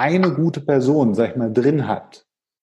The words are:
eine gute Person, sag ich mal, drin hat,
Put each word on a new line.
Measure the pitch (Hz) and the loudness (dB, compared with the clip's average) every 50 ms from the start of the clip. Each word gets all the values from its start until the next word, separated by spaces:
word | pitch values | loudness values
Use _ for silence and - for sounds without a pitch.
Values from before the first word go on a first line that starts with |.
eine | 123 143 170 185 190 180 143 | -2 0 0 2 0 0 0
gute | 139 160 165 - 147 | 0 0 -2 -2 -4
Person, | 143 - 143 135 123 131 151 156 135 113 98 | -2 0 0 2 2 2 2 2 2 2 2
sag | 98 117 107 | 0 -2 -2
ich | - | -2
mal, | 127 117 113 107 | -4 -6 -2 0
drin | 123 120 139 160 147 120 | 0 2 2 0 0 -2
hat, | 104 107 - - - - - _ _ _ _ _ _ _ _ | -4 -4 -6 -8 -12 -20 -20 _ _ _ _ _ _ _ _